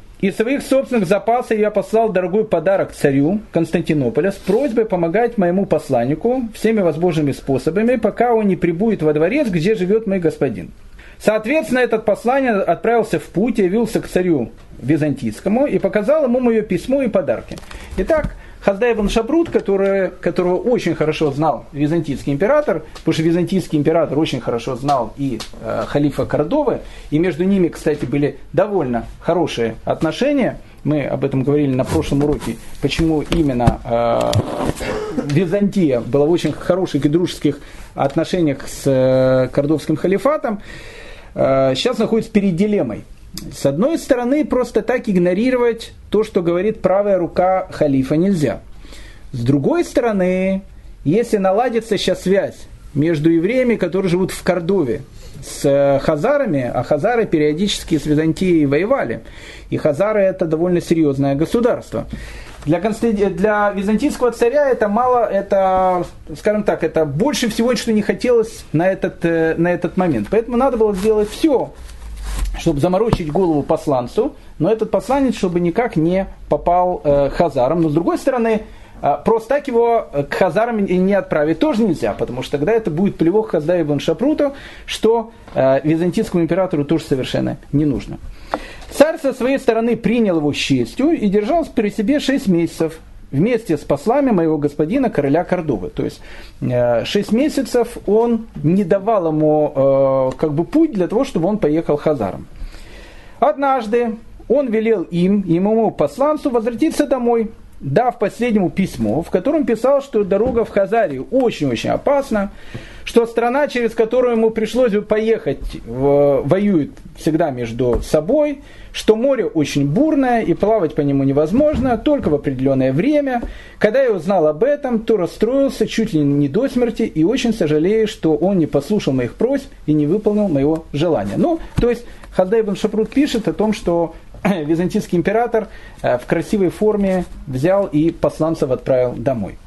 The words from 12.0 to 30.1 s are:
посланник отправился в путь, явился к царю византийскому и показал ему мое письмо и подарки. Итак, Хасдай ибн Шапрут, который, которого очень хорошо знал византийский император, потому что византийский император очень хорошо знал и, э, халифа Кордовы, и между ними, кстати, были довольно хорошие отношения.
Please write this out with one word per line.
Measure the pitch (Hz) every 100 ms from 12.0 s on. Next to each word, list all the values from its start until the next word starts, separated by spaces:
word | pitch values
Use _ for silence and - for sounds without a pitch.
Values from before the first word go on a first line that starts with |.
посланник | 220 190 233 277 262 196 180
отправился | 165 220 233 220 165
в |
путь, | - 170 240 226
явился | 180 214 226 165
к | -
царю | 180 180 147 110 - - -
византийскому | 120 156 151 135 113 101 196 233 285
и | 190
показал | 196 208 208 311
ему | 262 254
мое | 247 226
письмо | 214 175 - 277
и | 254
подарки. | 196 135 107 - - - - - -
Итак, | 233 311 269 - - -
Хасдай | - 196 240
ибн | 220 240
Шапрут, | 233 220 320 330
который, | 214 - 196 196 196 180
которого | - 175 170 180 180
очень | 233 226 170 151
хорошо | 151 156 156
знал | 131 156 117 -
византийский | 143 147 170 151 120 143
император, | 143 196 302 294 170 - -
потому | -
что | 156
византийский | 160 170 170 190 - 151
император | 143 165 139 131
очень | 156 131
хорошо | - 117 139 123
знал | 139 135 107 135
и, | 139 107 - -
э, | 110 107 120
халифа | 147 147 135 117
Кордовы, | 147 151 294 262 135 - - -
и | 151
между | 180 147
ними, | 185 196 165
кстати, | - 165 147 123
были | 139 147 - -
довольно | 143 208 196 131 117 113 -
хорошие | - 170 147 - 113 113
отношения. | - 127 160